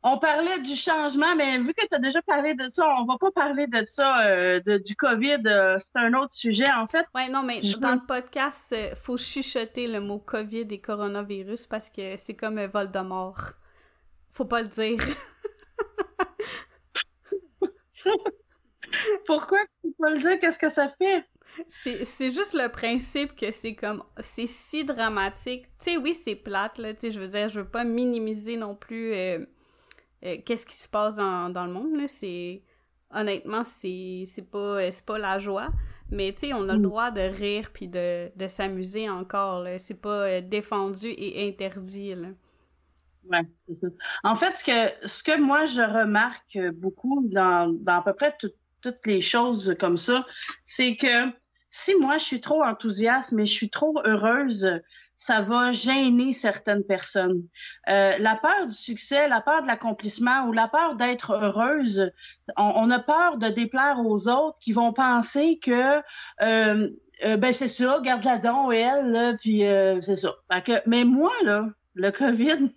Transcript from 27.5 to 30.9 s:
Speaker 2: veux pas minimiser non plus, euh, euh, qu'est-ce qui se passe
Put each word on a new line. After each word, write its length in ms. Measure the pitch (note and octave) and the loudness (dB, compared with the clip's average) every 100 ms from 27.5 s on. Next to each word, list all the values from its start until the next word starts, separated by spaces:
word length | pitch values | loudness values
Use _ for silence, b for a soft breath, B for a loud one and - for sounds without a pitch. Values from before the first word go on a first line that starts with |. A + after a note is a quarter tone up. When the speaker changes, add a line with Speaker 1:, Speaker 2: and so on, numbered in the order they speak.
| G#3 | -6
Speaker 2:
veux 80 | F#3+ | -8
pas 140 | A#3 | -4
minimiser 720 | A#3+ A#3 B3 A#3 A3 G#3+ G#3 A#3 | -2 0 0 -2 -4 -6 -6 -8
non 200 | G#3 G3+ | -8 -12
plus, 380 | - A3+ A3+ | -12 -8 -6
euh, 260 | G3+ F#3 E3+ - B B B B B B _ F3+ | -4 -4 -6 -8 B B B B B B _ -10
euh, 120 | F3 - | -10 -6
qu'est-ce 200 | A#3 - | -8 -8
qui 120 | - | -14
se 100 | |
passe 280 | - | -6